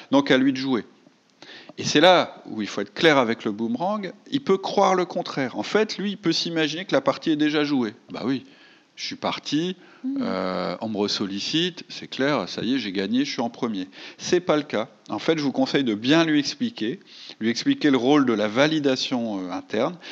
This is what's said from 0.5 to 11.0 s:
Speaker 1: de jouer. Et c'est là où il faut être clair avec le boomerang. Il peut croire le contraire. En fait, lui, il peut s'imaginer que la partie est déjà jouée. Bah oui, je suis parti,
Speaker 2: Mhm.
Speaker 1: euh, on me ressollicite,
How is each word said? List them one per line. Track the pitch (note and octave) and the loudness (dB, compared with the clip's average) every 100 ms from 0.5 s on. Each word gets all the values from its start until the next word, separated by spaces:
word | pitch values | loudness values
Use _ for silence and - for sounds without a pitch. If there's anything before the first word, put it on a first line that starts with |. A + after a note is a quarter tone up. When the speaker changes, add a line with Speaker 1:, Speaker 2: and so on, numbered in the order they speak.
Speaker 1:
de | C3 | 0
jouer. | C3+ B2 - - _ _ _ _ - - - - | 0 -2 -4 -14 _ _ _ _ -20 -20 -16 -8
Et | - | 0
c'est | D3 | 6
là | E3+ F3 C3 - - | 8 6 4 -6 -12
où | A2 | -8
il | G2+ | -6
faut | - | -6
être | G2+ | -6
clair | - E3 C#3+ | 2 6 6
avec | A#2 A2+ A2+ | 4 0 -4
le | |
boomerang. | G#2 A2+ A#2+ F3+ G#3+ F#3+ - - | -4 -2 -2 -4 -4 -8 -12 -6
Il | - | -4
peut | - F#3+ | 0 0
croire | F#3+ G3+ F#3+ | 0 2 4
le | F#3 F3 | 4 0
contraire. | - - - C3 G2+ | -4 -6 -4 -4 -4
En | |
fait, | G#2 G3+ G#3+ - | -2 0 0 -2
lui, | G3 | -6
il | F#3+ | -2
peut | E3+ | -2
s'imaginer | D#3+ F3+ E3 D#3 D#3 | 0 -2 -2 -2 -2
que | F#3 | -2
la | C#3 | 0
partie | C#3+ - - | 0 0 0
est | D3+ | 0
déjà | D3+ D3+ | 2 2
jouée. | D3 C#3+ A2+ G#2+ - | 0 0 -2 -4 -12
Bah | - G2 | -8 -4
oui, | C#3 - - - - _ - | -4 -6 -20 -20 -20 _ -12
je | - | -12
suis | C#3 | -6
parti, | F#2 F2 - D3 F3 F#3 - - | -6 -6 -4 -2 -2 -6 -14 -12
Speaker 2:
Mhm. | C4 C#4 | -8 -4
Speaker 1:
euh, | A#3 F#2 F#2 F2+ F2+ F2+ | -4 -2 -2 -2 -4 -4
on | A2+ | -4
me | |
ressollicite, | G#2 | -2